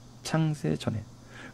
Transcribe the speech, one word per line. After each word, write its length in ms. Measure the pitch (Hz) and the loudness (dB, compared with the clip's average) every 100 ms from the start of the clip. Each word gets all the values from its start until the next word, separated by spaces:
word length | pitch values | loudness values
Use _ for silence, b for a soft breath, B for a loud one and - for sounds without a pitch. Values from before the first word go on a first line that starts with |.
| - - | -18 -10
창세 520 | - 160 156 151 156 151 | 0 4 4 4 2 2
전에. 260 | - - - - B B B | 2 0 -2 -12 B B B